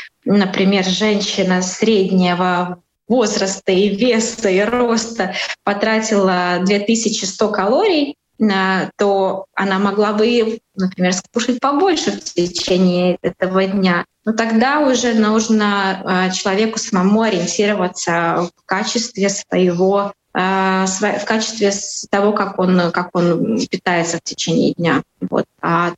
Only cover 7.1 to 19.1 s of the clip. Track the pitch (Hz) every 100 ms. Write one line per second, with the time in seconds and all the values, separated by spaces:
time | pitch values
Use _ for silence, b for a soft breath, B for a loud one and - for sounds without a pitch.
7.1 | - 185 - 208 208 196 285 427 311 285
8.1 | - _ _ 220 190 190 185 - - 202
9.1 | 196 190 190 - - 196 190 202 208 214
10.1 | 214 226 240 220 226 _ 196 185 180 180
11.1 | 185 - 233 233 247 269 285 381 311 202
12.1 | 202 - - 175 - - 185 180 180 180
13.1 | 175 175 - 185 185 190 202 185 175 -
14.1 | _ 220 220 226 220 262 294 277 240 240
15.1 | 226 214 220 220 220 208 202 190 190 185
16.1 | 185 185 185 202 196 220 220 - 185 190
17.1 | 214 226 180 175 - 208 208 180 - -
18.1 | 170 170 165 175 _ - 190 220 233 -